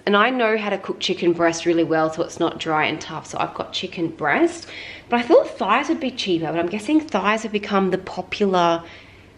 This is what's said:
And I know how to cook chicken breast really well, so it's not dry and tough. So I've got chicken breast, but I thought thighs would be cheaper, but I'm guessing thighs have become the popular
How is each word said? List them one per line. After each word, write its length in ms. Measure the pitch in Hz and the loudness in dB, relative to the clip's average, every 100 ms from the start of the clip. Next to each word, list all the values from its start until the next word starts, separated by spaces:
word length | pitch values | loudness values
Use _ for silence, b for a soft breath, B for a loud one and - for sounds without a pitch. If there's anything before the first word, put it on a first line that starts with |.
| - | 2
And 100 | 202 | 4
I 140 | 233 | 4
know 260 | 254 220 220 | 2 2 0
how 140 | 208 | -2
to 80 | 196 | -4
cook 220 | - 180 | -6 -4
chicken 320 | - 180 175 | -4 0 2
breast 340 | 170 170 165 170 | 4 2 2 2
really 180 | 165 | 2
well, 280 | 156 160 160 | 4 2 2
so 100 | 165 | 0
it's 160 | - - | -4 -2
not 200 | 165 - | -2 -2
dry 260 | 160 156 123 | -2 0 0
and 140 | 160 | -2
tough. 260 | - 156 - | -8 -12 -10
So 120 | - | -6
I've 160 | 156 | -6
got 180 | - - | -6 -8
chicken 360 | - 185 - 165 | -8 -8 -4 -6
breast, 580 | - 151 214 339 - - B B B B | -2 0 2 2 0 -14 B B B B
but 100 | 240 | 0
I 40 | |
thought 260 | 240 494 - | 6 4 4
thighs 400 | - 196 233 294 | -2 0 2 2
would 120 | 330 | -2
be 100 | 254 | -4
cheaper, 360 | - 202 165 156 | -4 -2 0 0
but 120 | 165 | -2
I'm 100 | 175 | -2
guessing 320 | 208 - 302 | -4 2 0
thighs 420 | 302 196 196 220 | 2 0 0 0
have 100 | 220 | -2
become 380 | 208 - 196 190 | -4 0 2 2
the 80 | 180 | 0
popular 840 | - - - - 202 180 170 170 B B B B B | -4 -10 -6 -2 2 4 4 2 B B B B B